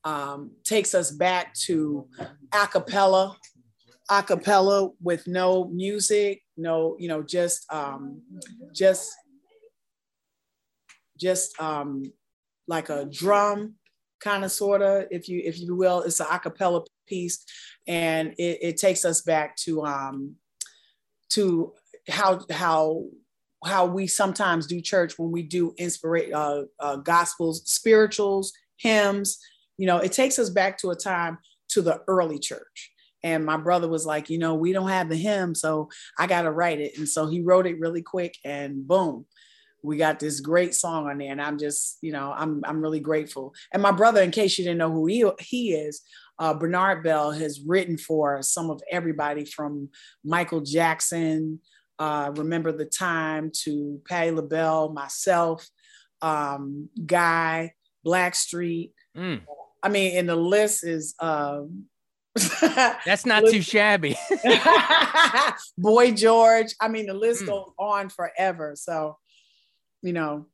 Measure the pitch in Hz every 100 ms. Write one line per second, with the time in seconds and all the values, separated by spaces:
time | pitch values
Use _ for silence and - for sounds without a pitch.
0 | 156 147 143 143 147 _ - 214 190 185
1 | 170 151 180 180 170 - - 165 151 143
2 | 127 - - - - 208 202 180 - 196
3 | 190 190 196 - - _ _ _ _ _
4 | - 202 202 170 196 202 190 202 190 -
5 | 175 170 175 180 185 185 180 175 190 208
6 | 196 208 202 196 _ - 165 160 165 160
7 | 175 156 147 180 170 - - 156 143 139
8 | 139 151 _ 180 - 233 277 - 190 185
9 | - - _ _ _ 453 440 _ _ _
10 | _ _ _ _ _ _ _ _ _ _
11 | _ 143 180 180 - - 156 151 143 135
12 | 135 _ _ _ _ _ - 165 156 147
13 | 143 139 180 202 208 208 214 - _ _
14 | _ _ 214 202 190 - 202 202 196 196
15 | - 175 180 180 170 165 175 180 185 180
16 | 165 - 156 175 165 - 185 175 - _
17 | _ 185 175 - - - - - - 170
18 | 165 160 156 - 175 165 170 165 196 180
19 | 175 165 170 156 151 - - 156 151 139
20 | 135 139 139 151 _ _ - _ _ _
21 | _ _ _ 214 196 165 165 _ _ -
22 | - - 196 185 - 156 175 160 156 160
23 | - - _ _ _ _ 170 196 180 185
24 | 190 - 196 185 196 165 151 175 165 196
25 | 170 - 165 170 156 180 170 - 175 -
26 | 160 165 - 151 147 147 139 - 143 139
27 | 139 139 - - 165 160 - - 226 220
28 | 214 214 202 196 190 - _ _ 226 214
29 | 202 202 196 - - _ _ - 185 175
30 | 190 226 262 262 208 190 190 190 185 175
31 | 202 175 170 165 _ _ - 208 165 156
32 | - 185 165 143 - 127 - - - _
33 | _ _ 165 160 156 160 160 175 170 165
34 | 160 151 151 165 165 156 170 190 190 190
35 | 165 160 202 202 180 160 156 156 151 -
36 | - - 180 180 165 156 175 151 147 -
37 | 151 160 156 175 175 185 180 165 165 170
38 | 165 185 170 - 143 143 143 139 135 185
39 | 170 - - _ _ _ _ _ 147 151
40 | 156 151 151 139 143 175 175 175 175 160
41 | 147 143 139 139 147 147 147 143 - -
42 | 160 147 139 143 160 147 139 156 156 156
43 | 147 156 147 139 131 - - 190 202 185
44 | 226 220 180 214 196 - 180 170 160 160
45 | 160 226 208 - - 247 233 156 151 147
46 | _ - _ - 160 151 165 180 190 175
47 | 160 156 147 151 156 143 147 190 175 160
48 | - 156 143 139 135 175 165 147 - 175
49 | 170 151 147 147 143 - 147 147 139 -
50 | - _ 151 170 170 165 143 156 165 160
51 | - 170 160 160 160 160 _ _ _ -
52 | 151 151 143 147 151 165 160 151 151 -
53 | 185 165 156 156 160 - 160 147 147 143
54 | - 175 165 160 147 160 160 160 156 151
55 | 139 - - 175 170 160 - _ _ -
56 | _ _ 160 151 147 139 139 143 151 -
57 | 156 175 170 165 160 165 165 _ _ _
58 | 160 180 180 180 - 175 175 170 170 _
59 | _ - 180 123 - - - _ 196 202
60 | 185 180 175 165 175 202 214 - 170 160
61 | 151 - 165 151 143 143 147 190 196 _
62 | _ _ _ 226 180 - 320 - 254 -
63 | 180 202 247 214 220 220 170 214 208 202
64 | 151 131 - 392 247 - 311 339 - 320
65 | 294 320 320 240 285 - - - 196 226
66 | 247 208 226 226 226 226 220 - 220 220
67 | 202 196 226 233 196 202 185 - 208 202
68 | 196 - 170 - 190 170 151 143 - 160
69 | 151 151 _ _ _ _ _ _ _ _
70 | 185 170 156 147 151